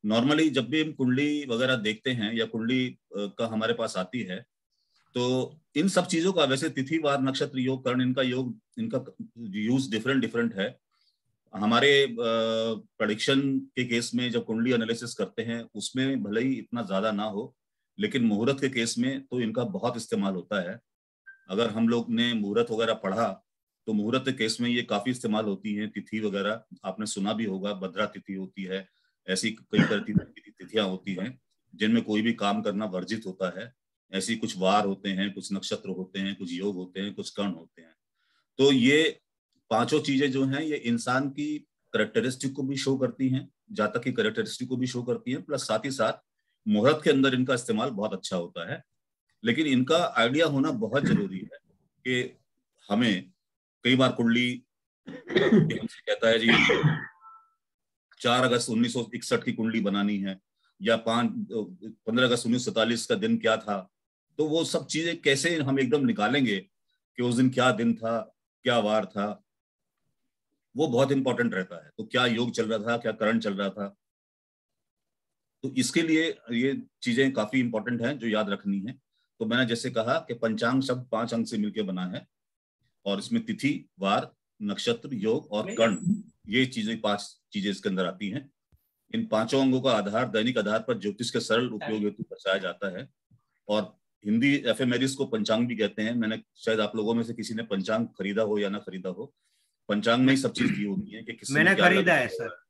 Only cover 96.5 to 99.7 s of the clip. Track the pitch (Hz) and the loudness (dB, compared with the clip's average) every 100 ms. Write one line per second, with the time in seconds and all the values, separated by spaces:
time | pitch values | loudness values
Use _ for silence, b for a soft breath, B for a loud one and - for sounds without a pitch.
96.5 | _ - 110 104 113 107 117 113 117 101 | _ -2 0 0 0 0 0 -2 -6 -6
97.5 | 113 - 98 95 110 113 - 95 101 107 | -6 -4 -4 0 -2 -2 -4 -4 0 0
98.5 | 104 101 101 - 92 92 92 120 _ _ | 0 -2 -4 -10 -10 -10 -10 -14 _ _
99.5 | _ _ | _ _